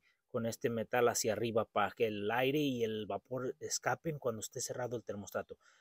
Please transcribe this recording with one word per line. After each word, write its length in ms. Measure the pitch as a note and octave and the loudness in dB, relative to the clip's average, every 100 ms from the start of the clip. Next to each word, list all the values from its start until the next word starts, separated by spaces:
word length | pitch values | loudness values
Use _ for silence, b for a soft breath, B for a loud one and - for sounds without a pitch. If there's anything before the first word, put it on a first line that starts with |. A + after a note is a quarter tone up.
| _ _ _ | _ _ _
con 160 | A#2+ A2+ | -2 -2
este 240 | - B2 | -2 -2
metal 380 | A2+ G#2 B2 A#2+ | 0 0 4 4
hacia 240 | A2+ A2 | 4 0
arriba 320 | G2+ A#2 A2 G#2 | 2 2 2 2
para 260 | G#2 G2 | 2 0
que 160 | - A2+ | 2 0
el 220 | G#2 G#2 | 0 0
aire 300 | A#2+ C3+ D3+ | 2 2 2
y 240 | C#3 A#2+ | 2 0
el 220 | A2+ G#2+ G2+ | 0 -2 -4
vapor 500 | G2 - B2+ B2+ - | -6 -4 -6 -6 -6
escapen 600 | G#2+ - C3 B2 E3 D3 | -6 -4 -2 -2 -2 -2
cuando 220 | B2 A2 | -4 -4
esté 180 | - B2+ | -8 -8
cerrado 380 | - B2 B2 A#2+ | -6 -4 -4 -4
el 60 | |
termostato. 540 | - G#2 G2+ G#2+ - F#2+ b b | -6 -8 -6 -8 -8 -14 b b